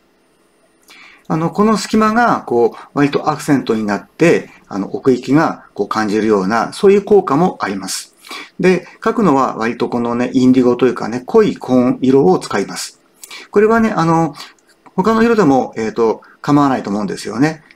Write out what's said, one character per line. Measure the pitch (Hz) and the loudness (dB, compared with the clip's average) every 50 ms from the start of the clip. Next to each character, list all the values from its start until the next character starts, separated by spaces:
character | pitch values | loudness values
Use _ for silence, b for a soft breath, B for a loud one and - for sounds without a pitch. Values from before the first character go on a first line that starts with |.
| _ _ _ _ _ _ _ _ _ _ _ _ _ _ _ _ _ B B B B B B B B | _ _ _ _ _ _ _ _ _ _ _ _ _ _ _ _ _ B B B B B B B B
あ | - 170 | -6 -4
の、 | 160 165 165 | -2 -2 -2
こ | 160 196 208 | 0 0 2
の | 226 220 | 2 2
隙 | 208 - - - | 0 -2 -2 0
間 | 220 220 214 | 2 2 2
が、 | 214 240 240 220 156 107 - | 2 2 2 2 0 -2 -4
こ | - 120 120 120 110 - | -2 0 0 2 0 -2
う、 | - - - _ | -6 -16 -8 _
割 | 139 143 143 | 0 0 0
と | - - - 147 | 0 -2 -4 -4
ア | 151 | -6
ク | 143 | -4
セ | - - 147 | 0 0 0
ン | 127 120 | 0 0
ト | - 113 | -2 -4
に | 110 107 | -4 -2
な | 101 101 | -4 -4
っ | 98 - _ | -6 -8 _
て、 | _ - 156 170 123 92 - B B B B | _ 0 2 2 2 2 -2 B B B B
あ | _ - | _ -8
の、 | - 101 - - | -8 -8 -8 -10
奥 | 101 - 135 127 | -2 0 0 0
行 | 123 - | 0 0
き | 123 135 | 0 0
が、 | 156 160 117 90 - - _ _ | 2 2 0 -4 -8 -16 _ _
こ | 95 101 | -8 -6
う、 | |
感 | - - 110 110 104 | -4 -4 -4 -2 -2
じ | 98 110 | -2 0
る | 104 | 2
よ | 110 107 98 | 2 2 2
う | 92 92 | 2 0
な、 | 113 117 98 - - | -2 -2 -2 -4 -4
そ | - - 196 | 0 4 4
う | |
い | 202 | 4
う | 208 202 | 4 4
効 | - 214 196 185 | 4 2 2 4
果 | - 135 | 2 0
も | 151 180 180 - - | 0 0 0 -2 -4
あ | 107 98 | -8 -6
り | 101 | -6
ま | 95 98 | -8 -8
す。 | 95 - - - - _ B B B B B B B B - | -10 -10 -10 -12 -16 _ B B B B B B B B -2
で、 | 170 185 185 175 B B B B | 0 2 2 0 B B B B
描 | - 226 226 | -6 -4 -2
く | 247 208 | 0 2
の | 170 135 | 2 2
は | 135 127 107 104 | 2 0 0 -2
割 | - 110 117 113 | -4 -4 -4 -4
と | - 120 | -4 -4
こ | 117 123 120 | -4 -2 -4
の | 120 120 120 | -4 -2 -2
ね、 | 120 123 123 - | -2 -4 -2 0
イ | 131 127 | 2 2
ン | 127 | 4
デ | 127 131 | 4 4
ィ | 123 | 4
ゴ | 123 120 | 2 2
と | 120 131 | 2 0
い | 123 | -2
う | 113 | -2
か | - 117 | -4 -8
ね、 | 107 117 123 - | -8 -8 -10 -8
濃 | - - 226 214 | 0 2 2 2
い | 143 - | 2 -2
紺 | - - - 127 127 123 127 135 - | -6 -4 0 0 2 2 0 -2 0
色 | - 127 135 135 - | 0 2 4 4 4
を | 185 180 | 4 2
使 | - - - 104 101 | 0 -2 -4 -4 -4
い | 95 | -4
ま | 85 - | -6 -10
す。 | - - - - _ _ _ _ B B B B B B B | -12 -14 -14 -16 _ _ _ _ B B B B B B B
こ | - 208 | 0 2
れ | 214 | 2
は | 214 226 233 | 4 4 2
ね、 | 220 220 208 | 2 0 0
あ | 170 165 | 0 0
の、 | 165 165 165 165 151 151 B B B B _ _ _ _ _ _ - _ | 2 2 2 0 -2 -4 B B B B _ _ _ _ _ _ -8 _
他 | 185 180 214 226 | -2 0 0 2
の | 220 226 | 2 2
色 | 233 233 | 2 4
で | 214 190 | 4 4
も、 | 143 135 127 120 - - | 4 4 2 0 -2 -6
え | 113 113 110 | -6 -8 -6
ー | 98 | -2
と、 | - 113 110 104 B B B B B | 0 0 0 0 B B B B B
構 | - - 143 147 143 | -2 0 2 2 2
わ | |
な | 139 127 | 2 0
い | 107 - | -2 -4
と | 107 | -6
思 | 98 107 | -6 -4
う | 104 | -6
ん | |
で | 90 90 | -6 -8
す | - - 101 | -10 -10 -10
よ | 104 113 | -2 -2
ね。 | 143 160 160 b b b b | -2 -2 -2 b b b b